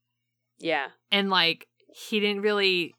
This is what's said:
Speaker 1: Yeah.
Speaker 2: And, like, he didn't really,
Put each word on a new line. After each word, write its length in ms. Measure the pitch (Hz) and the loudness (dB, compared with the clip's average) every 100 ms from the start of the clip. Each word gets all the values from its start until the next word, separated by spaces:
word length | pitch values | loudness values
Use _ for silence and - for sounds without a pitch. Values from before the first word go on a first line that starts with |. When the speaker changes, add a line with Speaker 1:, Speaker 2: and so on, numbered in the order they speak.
| _ _ _ _ _ _ | _ _ _ _ _ _
Speaker 1:
Yeah. 300 | 165 151 135 - _ | -4 -4 -4 -12 _
Speaker 2:
And, 200 | 202 196 | -2 2
like, 380 | 190 165 165 - _ _ | 2 2 0 -10 _ _
he 300 | - - 220 | -20 -4 -2
didn't 220 | 208 202 | 0 0
really, 520 | 208 208 196 180 160 | 0 2 2 0 -2